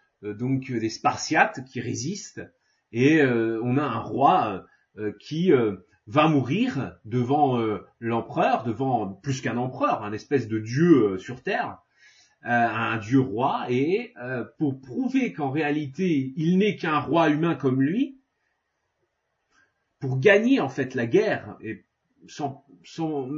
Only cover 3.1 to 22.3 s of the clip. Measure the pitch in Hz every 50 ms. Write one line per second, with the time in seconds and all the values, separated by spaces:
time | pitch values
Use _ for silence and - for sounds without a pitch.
3.1 | 160 160 143 131 123 117 113 113 113 113 117 123 123 139 151 135 113 110 113 -
4.1 | - 120 135 151 180 180 113 107 98 90 - - _ _ _ _ _ 101 107 104
5.1 | 98 - - - 147 160 170 185 160 127 117 107 101 92 - _ _ _ _ -
6.1 | 101 147 156 160 156 139 123 113 143 196 247 254 160 139 113 92 82 - - 107
7.1 | 110 127 120 117 139 147 147 135 123 120 113 110 104 92 - - _ _ 113 113
8.1 | 117 117 - - - 156 180 247 247 196 117 120 110 101 135 135 127 113 104 95
9.1 | 95 - - 139 131 - - 127 110 120 131 131 - - 277 277 - - 110 101
10.1 | 104 104 - - 143 135 117 107 110 110 107 110 120 135 165 175 165 131 107 101
11.1 | 95 92 - - 127 - - 185 214 - - - - - _ _ _ _ _ -
12.1 | _ _ _ _ _ _ - 113 120 120 117 113 107 113 113 110 113 110 101 107
13.1 | 127 135 123 - - 110 - - - - - 123 123 123 135 156 185 226 240 240
14.1 | - - 123 123 131 120 110 104 - - 156 143 131 131 - - 123 240 262 240
15.1 | - 269 254 214 - - 147 135 131 156 156 147 147 151 151 139 131 - 190 185
16.1 | 165 139 131 131 - 175 156 165 180 185 208 208 185 - - 170 156 147 - -
17.1 | 143 165 165 151 151 147 165 170 160 - 143 135 127 131 135 143 175 233 285 -
18.1 | - - _ _ _ _ _ _ _ _ _ _ _ _ _ _ _ _ _ _
19.1 | _ _ _ _ _ _ _ _ _ _ _ _ _ _ _ _ _ _ 135 131
20.1 | 131 131 131 208 196 208 220 240 277 247 160 131 - - 135 131 - 131 117 113
21.1 | 120 180 220 - 143 110 - 104 101 - - 110 107 95 - _ _ _ _ _
22.1 | _ _ - 101